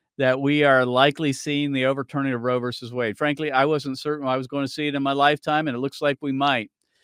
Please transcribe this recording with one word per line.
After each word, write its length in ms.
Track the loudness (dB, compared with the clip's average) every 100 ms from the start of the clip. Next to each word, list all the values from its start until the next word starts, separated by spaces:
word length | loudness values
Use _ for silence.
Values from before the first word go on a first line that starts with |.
| _ -2
that 220 | 0 2
we 240 | 2 4
are 220 | 6 6 4
likely 480 | 4 4 2 -2
seeing 400 | -2 -4 -2 -2
the 120 | 0 0
overturning 460 | -2 -4 -4 -4
of 100 | -2
Roe 160 | -2 -2
versus 360 | -2 -8 -8
Wade. 240 | -4 -4 -2
Frankly, 340 | -2 -2 -2
I 140 | 2 2
wasn't 340 | 2 -2 -8
certain 260 | -6 -4 -2
I 120 | -4
was 100 | -4
going 180 | -6 -6
to 60 |
see 160 | -4 -4
it 80 | -2
in 80 |
my 80 | -2
lifetime, 560 | 4 4 4 0 -2 -2
and 80 | -4
it 60 |
looks 200 | -6 -4
like 160 | -2 -2
we 100 | -4
might. 400 | -2 0 0 -4 _ _ _